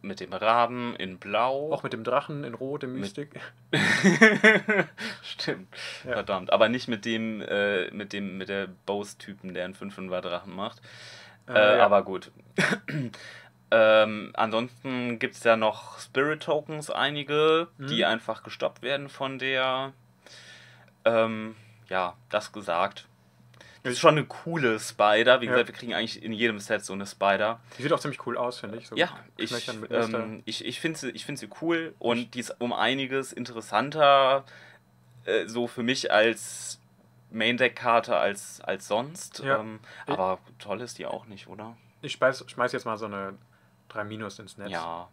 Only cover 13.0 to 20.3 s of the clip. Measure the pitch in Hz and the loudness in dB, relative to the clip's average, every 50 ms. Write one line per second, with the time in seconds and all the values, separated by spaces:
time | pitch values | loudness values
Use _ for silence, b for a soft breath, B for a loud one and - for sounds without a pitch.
13 | 131 117 B B B B B B B B _ _ _ _ 110 113 110 110 110 110 | -6 -6 B B B B B B B B _ _ _ _ 6 6 8 8 8 8
14 | 107 110 107 107 104 - - - 113 113 107 113 120 127 - - _ 135 131 123 | 6 4 2 -8 -10 -10 0 0 0 2 2 -2 -2 -2 -8 -12 _ -6 -4 -4
15 | 123 123 120 113 - 123 - - - 120 113 110 110 110 104 - - - - - | -4 -4 -4 -4 -4 -6 -6 0 6 6 6 6 6 2 0 -2 -12 -16 -16 -16
16 | - - - 135 139 147 156 151 - - 151 151 147 - 156 151 147 - - - | -18 -4 0 0 2 2 0 -4 -2 -2 -2 -2 -2 -6 -8 -8 -6 -4 -2 0
17 | 123 139 147 147 143 139 147 151 151 160 160 165 170 170 _ - 139 135 123 117 | 0 0 0 -4 -4 -2 0 2 4 4 4 4 2 -2 _ -12 -8 -4 0 2
18 | 98 85 110 113 - - 110 - - - - - - - - - - 123 139 139 | 2 2 2 0 -2 -6 -6 -6 -8 -16 -8 -4 -4 -4 -4 -4 -4 -4 -4 -4
19 | 143 139 - - 135 135 135 131 131 131 135 131 131 131 127 131 135 135 135 _ | -4 -10 -10 -8 -6 -6 -6 -4 -4 -2 0 0 2 0 0 -2 -4 -6 -10 _
20 | _ _ _ _ B B | _ _ _ _ B B